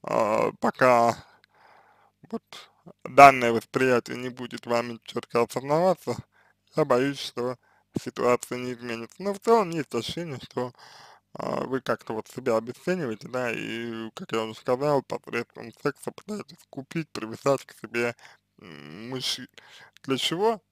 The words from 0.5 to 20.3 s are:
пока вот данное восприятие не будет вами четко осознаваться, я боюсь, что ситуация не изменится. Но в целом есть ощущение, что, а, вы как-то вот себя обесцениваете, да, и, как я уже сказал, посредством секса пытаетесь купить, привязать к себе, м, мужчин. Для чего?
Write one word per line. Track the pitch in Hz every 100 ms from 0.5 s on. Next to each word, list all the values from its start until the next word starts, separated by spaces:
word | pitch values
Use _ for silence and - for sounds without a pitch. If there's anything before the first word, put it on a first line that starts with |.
| 104
пока | - - 127 120 117 - - _ _ _ _ - _ _ _ _ -
вот | 226 _ - - _ - -
данное | - 131 139 135 120
восприятие | 113 - 135 131 120 - 123
не | 127
будет | 123 120 117 120
вами | 117 120 113 -
четко | 120 - 120
осознаваться, | 117 123 135 151 185 170 - 123 - _ _ _ _ -
я | 147
боюсь, | 123 139 135
что | - - 123 120 _ _ _ -
ситуация | - - 123 123 - 123
не | 127
изменится. | 120 120 117 117 -
Но | 196
в | 202
целом | - 226 185
есть | 156 143 120
ощущение, | 110 - 170 131
что, | - - 123 - - - - - _
а, | - - - -
вы | 131
как-то | - 113 -
вот | 110 -
себя | - 127 113
обесцениваете, | 113 - - 185 135 110 -
да, | 127 123
и, | 110 110 113 117 113 110 -
как | 98
я | 113
уже | 110 110
сказал, | - 127 147 143
посредством | - - - 117 120 - 117 -
секса | 147 - -
пытаетесь | - - 208 - 175 _
купить, | - 131 170 156
привязать | - 110 110 139 135 -
к | -
себе, | 110 117 120 - - - _ _
м, | 95 73 73 82 113
мужчин. | 131 - - 127 - - - - -
Для | - 131
чего? | -